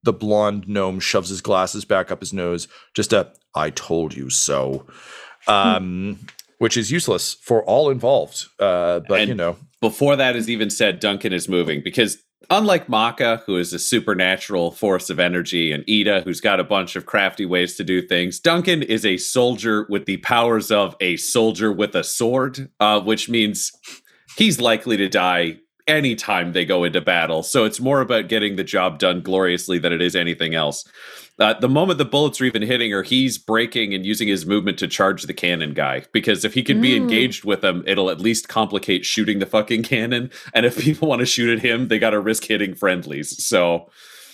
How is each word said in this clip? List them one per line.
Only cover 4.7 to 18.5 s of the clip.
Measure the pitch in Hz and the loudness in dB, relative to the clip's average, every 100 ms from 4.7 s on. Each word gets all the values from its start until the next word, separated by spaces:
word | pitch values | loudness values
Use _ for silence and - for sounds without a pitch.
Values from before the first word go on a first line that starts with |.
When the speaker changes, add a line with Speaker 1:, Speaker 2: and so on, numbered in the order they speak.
| 67 - - - - - - - | -6 -10 -20 -20 -20 -20 -6 2
Speaker 1:
um, | 104 95 92 92 90 98 101 | 4 4 2 -2 -8 -8 -10
Speaker 2:
Hmm. | - - _ _ | -16 -20 _ _
Speaker 1:
which | 113 120 | 0 0
is | 107 | -2
useless | 165 143 92 - | -2 0 -2 -2
for | - - 117 | -10 0 0
all | 113 131 151 | 4 4 4
involved. | 131 120 135 73 - - - | 2 2 2 0 -10 -14 -2
Uh, | 101 90 87 87 | 0 2 0 -2
but, | 82 98 | 0 0
Speaker 3:
And | 107 | 0
Speaker 1:
you | |
know. | 113 85 85 - _ | 0 -2 -4 -16 _
Speaker 3:
before | 113 - 143 139 | -2 2 2 4
that | 131 120 | 2 0
is | 113 | -2
even | 113 104 | -2 -2
said, | - 107 87 | 0 0 2
Duncan | 107 98 110 | -2 -2 -2
is | 90 92 | -4 0
moving | 90 80 73 | 0 0 -2
because | 73 - - - _ _ _ | -4 0 0 0 _ _ _
unlike | 190 214 175 - | 2 4 2 2
Maka, | 110 113 - 120 117 - | 0 0 0 0 0 -2
who | 90 | -2
is | 87 | -2
a | 87 | -4
supernatural | - 117 110 92 92 92 - 92 85 | 0 0 0 0 2 0 -2 -2 -2
force | - 107 90 - | -2 0 0 -2
of | 82 | 0
energy, | 87 87 - 87 82 | 0 0 -2 -2 0
and | 73 71 | -2 0
Ida, | 107 104 98 | 2 2 0
who's | 90 85 | -2 -2
got | 107 95 | 0 0
a | |
bunch | 87 101 90 92 | 2 -2 -2 -8
of | - | -2
crafty | 104 98 - 92 | 0 0 -2 -2
ways | 90 90 - | 0 0 -4
to | |
do | 90 90 | -2 -2
things, | 87 87 90 - | 0 -2 -2 0
Duncan | 165 | 0